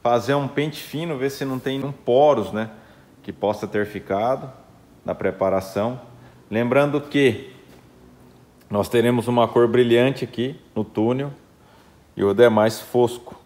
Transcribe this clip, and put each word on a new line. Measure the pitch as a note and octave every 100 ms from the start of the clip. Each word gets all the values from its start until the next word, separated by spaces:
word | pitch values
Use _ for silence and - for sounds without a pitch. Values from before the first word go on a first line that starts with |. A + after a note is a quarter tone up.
Fazer | A#2+ A#2+ A2+
um | C#3+ C#3
pente | - D3+ D3
fino, | - C#3+ E3+ C#3
ver | C3+
se | C3+
não | C#3 B2+
tem | C3+ C3+
nenhum | C#3
poros, | C#3+ - B2 D3+ B2 F#2
né, | G#2 A2 - - - _ -
que | -
possa | F#2 G2+ G#2 G#2
ter | G#2
ficado | G#2 G2 - G2 A#2 C3+ C3+ - - - _ -
na | -
preparação. | F2+ F#2+ F2+ F#2+ F#2+ F#2+ G2+ A2 B2+ - - - - _
Lembrando | G#2+ A#2+ C#3 C#3+ C#3+
que | - C#3+ C3+ G#2+ - - - - - - - - - _ _ _ _
nós | G#2 F#2+
teremos | A#2+ A#2 A#2+ A2
uma | A#2+ A2+
cor | A#2+ A#2+
brilhante | B2 A#2+ A#2 B2+ C#3
aqui | B2 - B2+ D#3 _
no | -
túnel | G#2 - A2 B2+ C#3+ C#3+ _ _ _ _ _ _ _ -
e |
o | G2
demais | G2+ A#2+ G#2+ A2 A2+
fosco | - B2 A#2+ - - -